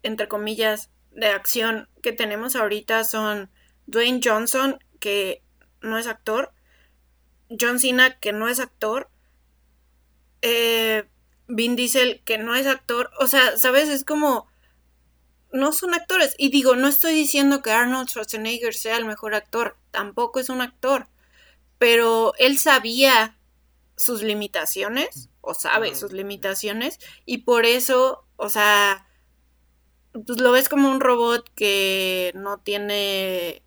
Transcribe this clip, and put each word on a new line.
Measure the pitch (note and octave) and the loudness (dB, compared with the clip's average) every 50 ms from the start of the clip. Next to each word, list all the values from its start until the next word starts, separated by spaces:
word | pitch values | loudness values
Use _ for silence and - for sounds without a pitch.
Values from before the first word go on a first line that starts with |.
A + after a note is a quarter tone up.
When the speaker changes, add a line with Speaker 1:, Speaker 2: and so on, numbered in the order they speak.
Speaker 1:
entre | - A3+ A3 G#3+ G#3 G#3 | -6 -6 -4 -4 -4 -4
comillas, | G#3+ G#3 G#3+ G#3+ G#3+ G#3 A3 A3 G#3+ G#3+ - _ _ _ _ _ | -4 -6 -4 -6 -2 0 0 0 0 -2 -8 _ _ _ _ _
de | _ - G#3+ | _ -2 0
acción | G#3 G3 G3 - - - A#3+ A3 A3+ A3+ A3 - _ _ _ | 0 0 0 -2 -4 -2 0 0 -2 -2 -4 -8 _ _ _
que | - A#3+ | -6 -6
tenemos | A3+ A#3 A#3 G#3+ G#3 G#3 A#3 B3+ B3+ | -4 -2 -4 -4 -4 -6 -6 -4 -2
ahorita | B3+ A3 G#3 G#3 G#3+ G#3 - A3+ A3+ A3 | -2 -2 -2 -2 -6 -4 -2 -2 0 0
son | - - A3 G#3+ G#3+ G#3 G#3 G3 F#3+ _ _ _ _ _ _ _ | -2 -4 -4 -2 -2 -4 -6 -8 -12 _ _ _ _ _ _ _
Dwayne | - - A3+ A#3 A#3+ B3+ B3 B3 | -4 0 0 2 2 0 0 0
Johnson, | A#3+ G#3+ G#3+ A3+ A#3 - B3+ C4+ C4+ C4+ - _ _ _ _ | 0 0 0 0 -2 0 0 0 0 -2 -4 _ _ _ _
que | - G#3 G3+ G3+ G3 F#3 F3+ - _ _ _ _ _ _ _ _ | -6 -4 -2 -2 -2 -4 -6 -10 _ _ _ _ _ _ _ _
no | - A3 A3 A3+ | -10 -6 -6 -6
es | A3+ | -6
actor, | A#3 A3 _ _ A3+ A3 A#3+ C#4 - _ _ _ _ _ _ _ _ _ _ _ _ _ _ _ _ _ _ _ _ A#3 A3 | -6 -10 _ _ -4 -4 -4 -4 -6 _ _ _ _ _ _ _ _ _ _ _ _ _ _ _ _ _ _ _ _ -4 -2
John | A#3+ A#3+ B3 B3 | 0 0 0 0
Cena, | C4 C4 B3 B3+ B3+ B3+ - _ | 0 0 4 4 2 2 2 _
que | - G#3 | -6 -6
no | G#3 G#3+ A3 A#3 | -4 -2 -4 -4
es | B3 B3 | -4 -4
actor, | B3+ A#3+ _ _ - G#3+ A3+ C4+ - _ _ _ _ _ _ _ _ _ _ _ _ _ _ _ _ _ _ _ _ _ _ _ _ _ _ _ | -6 -8 _ _ -4 -4 -4 -6 -8 _ _ _ _ _ _ _ _ _ _ _ _ _ _ _ _ _ _ _ _ _ _ _ _ _ _ _
eh, | - A#3 A#3 A#3 A#3 A#3 A3+ A3+ A3+ A3 A3 G#3+ G#3 _ _ _ _ _ _ _ _ - | -2 0 0 2 2 2 2 2 2 0 0 -2 -4 _ _ _ _ _ _ _ _ -8
Vin | B3 A3 A#3 A#3 B3 | -4 -2 0 0 0
Diesel, | A#3 B3 A#3+ - C4+ B3 B3 G#3+ - _ | 0 -2 0 2 2 2 2 0 -4 _
que | - A3+ G#3+ | -6 -4 -4
no | A3 A3+ A#3 | -2 -2 -2
es | B3+ C4+ | 0 0
actor, | C#4 C4 C4 _ - A#3 A#3+ B3+ - - - | 0 -2 -2 _ -4 -4 -4 -4 -6 -2 -2
o | C4+ | 0
sea, | B3+ C4+ C#4 B3+ A#3+ - A3 | 2 4 4 4 4 4 2
¿sabes? | - C4 B3+ C#4 D4+ D4+ | 2 4 4 4 4 4
Es | C#4+ C4+ C#4 | 0 -2 -2
como, | - D4+ D4+ D4+ C#4+ B3+ G#3+ - _ _ _ _ _ _ _ _ _ _ _ _ _ _ _ _ _ _ _ _ _ | -2 -2 0 2 2 0 0 -4 _ _ _ _ _ _ _ _ _ _ _ _ _ _ _ _ _ _ _ _ _
no | - C4 C4+ D4+ | -2 0 0 0
son | D#4 - - F4+ | 0 -2 -2 -2
actores, | E4+ E4 E4+ - F#4 F#4 D#4 C4+ - - | -4 -4 -2 -2 2 2 2 2 0 0
y | C#4+ C4+ | -2 2
digo, | C#4 C#4+ B3 C4 B3 | 2 4 6 6 4
no | B3 C4 | 6 4
estoy | C#4+ C#4+ - - E4 | 2 2 2 2 2
diciendo | D#4+ D#4 D4+ C#4 - C#4 C#4 C#4 C#4 C#4 | 2 2 2 2 2 2 4 4 2 2
que | C4+ A3+ | 0 2
Arnold | A3 A#3 B3 B3 B3+ C4 B3+ B3 | 2 2 2 2 0 -4 -4 -6
Schwarzenegger | - A#3+ G#3+ - - G#3+ G#3+ A3+ A#3+ A#3 A#3+ A3+ | -8 -10 -8 -8 -8 -8 -6 -6 -6 -4 -4 -6
sea | G#3+ - - A3 A3+ | -6 -6 -4 -4 -4
el | A#3 A3+ | -2 -4
mejor | A3 G#3+ - - A3 G#3+ | -6 -8 -8 -6 -4 -4
actor, | G#3+ - _ - A3+ A#3 G3+ - _ _ _ | -4 -6 _ -4 -4 -4 -4 -6 _ _ _
tampoco | - - G#3 G3+ G3 - A#3+ A#3 - C4 | -8 -8 -8 -6 -4 -4 -4 -2 -2 -6
es | B3+ B3+ | -4 -4
un | B3+ B3+ | -4 -6
actor, | B3 B3 _ _ - B3+ C#4 B3 C4 _ _ _ _ _ _ _ _ _ _ _ _ _ _ _ | -6 -6 _ _ -2 0 0 0 -2 _ _ _ _ _ _ _ _ _ _ _ _ _ _ _
pero | - - A#3 A#3 A#3 A3+ A3+ A3+ A3+ A3 - - | 4 4 6 4 4 4 2 2 2 0 2 2
él | B3 C4 C#4+ | 2 2 4
sabía | C#4 - D#4 C#4 B3+ - A#3 A3+ B3 C4+ C4+ C4 A3+ A3 A3 _ _ _ _ _ _ _ _ _ _ _ _ _ | 2 4 4 4 4 2 -2 2 4 6 6 6 6 4 2 _ _ _ _ _ _ _ _ _ _ _ _ _
sus | - - - B3 G#3 | -4 -2 -2 -2 -2
limitaciones, | G#3 A3 G#3 G#3 G#3 G3 - F3+ D#3 - - F#3+ G3 G#3 A#3 B3+ D#4+ B4 - C#3 - _ _ _ | -2 -2 -4 -4 -6 -6 -6 -4 -4 -4 -6 -6 -6 -4 -4 -4 -6 -6 -8 -18 -20 _ _ _
o | - - E3 | -10 -10 -8
sabe | - - - - G#3+ A3+ F3+ | -6 -2 0 0 0 0 -2
Speaker 2:
Claro. | - - | -6 -8
Speaker 1:
sus | G3+ G3 | -10 -10
limitaciones, | F#3 F#3+ G3 G3+ G3+ F#3+ G3+ G3 F#3+ - - G#3 G3+ A3 A#3+ D4 - _ - - - _ _ | -10 -10 -10 -10 -10 -6 -6 -6 -4 -4 -6 -6 -6 -4 -6 -6 -8 _ -20 -20 -20 _ _
y | - A#3+ A3 | -8 -8 -6
por | - - A#3+ A#3 A3+ | 0 2 2 4 4
eso, | A#3 A#3+ B3+ B3 - C4 B3+ C4 C4 - - _ _ _ | 4 2 2 2 2 2 4 2 2 0 -4 _ _ _
o | - - G#3 | -8 -6 -4
sea, | - A3 G#3 G#3 G#3 G3+ G3+ G3+ G3 F#3+ _ _ _ _ _ _ _ _ _ _ _ _ _ _ _ _ _ _ _ _ _ _ | 0 2 4 4 6 4 4 2 0 -2 _ _ _ _ _ _ _ _ _ _ _ _ _ _ _ _ _ _ _ _ _ _
pues | _ A#3 G#3+ - B3 A3+ | _ -16 -10 -8 -4 2
lo | B3+ B3 | 4 6
ves | B3 C4 C4 - | 6 6 4 4
como | D4 C#4 C#4 C#4 | 2 4 4 4
un | C4+ C4+ | 2 2
robot | C4+ B3+ B3 A#3+ A#3 A#3 A#3 A#3 A#3 - _ | 2 2 2 2 2 0 0 -2 -4 -8 _
que | - G#3 G#3 G3 G3 F#3+ F#3+ F#3+ F#3+ F#3+ F#3 F#3 F#3 F3+ F3+ F3 | -2 -2 0 0 0 0 0 0 -2 -2 -2 -2 -2 -4 -4 -6
no | F#3+ G3 G3+ G3+ G3+ | -8 -8 -8 -10 -8
tiene | _ G#3 G3+ G3+ G#3 G#3 G#3 G#3 G3+ G3+ G3 F#3+ F#3+ F#3+ F#3 F3+ F3 E3+ - - _ | _ -6 -6 -6 -4 -4 -2 -2 -2 -2 -2 -4 -4 -4 -4 -4 -6 -6 -10 -12 _